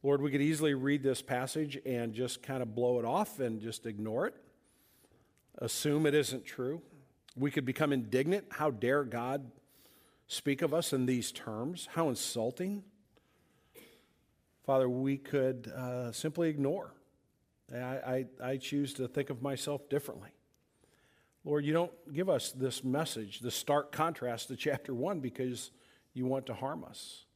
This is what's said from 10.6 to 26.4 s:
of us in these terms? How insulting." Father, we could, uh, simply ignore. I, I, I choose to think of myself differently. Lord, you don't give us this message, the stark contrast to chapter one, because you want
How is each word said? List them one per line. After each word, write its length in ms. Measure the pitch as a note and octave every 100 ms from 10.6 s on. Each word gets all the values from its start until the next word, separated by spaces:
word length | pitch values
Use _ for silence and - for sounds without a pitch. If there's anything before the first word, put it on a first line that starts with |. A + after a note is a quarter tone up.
of 100 | D#3+
us 220 | D#3 E3+
in 140 | C3+ B2+
these 240 | B2+ G#2+
terms? 560 | - - G#2+ C3 F3 -
How 160 | - E3
insulting." 760 | A#2+ - - A2+ - F#3 G#3 F#3+ _ _ _ _ _ _ _ _ - - - _ _ _ _ _ _ -
Father, 220 | C3+ B2+
we 300 | B2 C3+ C#3
could, 500 | C#3 C#3+ C3 B2+ A2+ -
uh, 360 | B2+ B2 B2
simply 360 | A2+ D#3+ D#3 E3
ignore. 460 | D3+ C3+ F#3 - - _ _ _ _ _ _ -
I, 40 | B2
I, 460 | B2+ C3+ - C3 C3 -
I 180 | B2 C3+
choose 360 | - C#3+ C#3 -
to 120 | B2+
think 240 | - C3+
of 100 | B2+
myself 480 | C#3 C3+ - C#3+ -
differently. 400 | C#3+ - - G2+ _ _ _ _ _ _ _ _ _ _ _
Lord, 220 | - D3 D3
you 80 |
don't 400 | D#3+ F3 - -
give 160 | C#3+ F#3
us 220 | C#3+ -
this 320 | C3 C3 A#2
message, 560 | C3 C3+ D#3 - G#2 G2
the 100 | A#2
stark 420 | - - D3 C#3+
contrast 580 | - D#3+ D#3+ B2 A#2 -
to 60 | B2+
chapter 380 | D3+ C3+ -
one, 280 | B2 D3+ G3
because 500 | C3 - B2+ B2 - _ - - _
you 140 | - B2+
want 180 | C3+